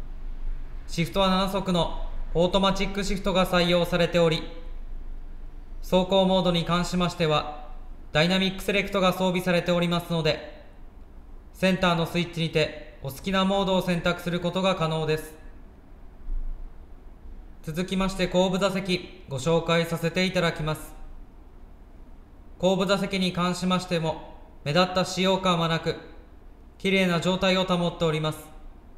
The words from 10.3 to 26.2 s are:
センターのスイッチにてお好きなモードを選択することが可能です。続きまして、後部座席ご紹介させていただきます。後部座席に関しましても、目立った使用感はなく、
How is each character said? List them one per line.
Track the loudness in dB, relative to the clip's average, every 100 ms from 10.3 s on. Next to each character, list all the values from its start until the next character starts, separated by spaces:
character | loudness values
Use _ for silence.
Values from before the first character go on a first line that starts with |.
| 0 -6 -16 -18 -18 -18 -18 -20 -18 -18 -18 -16
セ | -2 2
ン | 4
タ | 2
ー | 2
の | 0
ス | -2
イ |
ッ | -4
チ | -4
に | -2
て | 0 0 -4 -16 -12
お | -10
好 |
き | -8 -2
な | 2 2
モ | 2
ー | 2
ド | 2
を |
選 | 2 0
択 | 0 0
す | -2
る | -2
こ | -2
と | 0
が | 0 2
可 | 0
能 | 0 0
で | -2
す。 | -4 -16 -18 -18 -20 -20 -20 -18 -18 -10 -4 -2 -2 -6 -10 -14 -18 -18 -18 -18 -16 -16 -18 -14
続 | -8 -6 -2
き | 0
ま | 0
し | 0
て、 | 2
後 | 4 4
部 | 4
座 | 2
席 | 0 0 -2 -4 -16 -8
ご | -2
紹 | 2 2
介 | 4 2 2
さ | 0
せ | 0
て | 2 2
い |
た | 2
だ | 0
き | 0
ま | -4 -4
す。 | -8 -14 -14 -14 -18 -20 -20 -20 -20 -20 -20 -20 -18 -20 -20 -20 -18 0
後 | 2 2
部 | 2
座 | 2
席 | 0 0
に | 0
関 | 0 -2 0
し | 0
ま | 0
し | 0
て | -2
も、 | 0 -4 -10 -18 -20 -10 0
目 |
立 | 2 2
っ |
た | 2 -2
使 | 0
用 | 2 2
感 | 2 2
は | 2
な | 0
く、 | -2 -6 -10 -18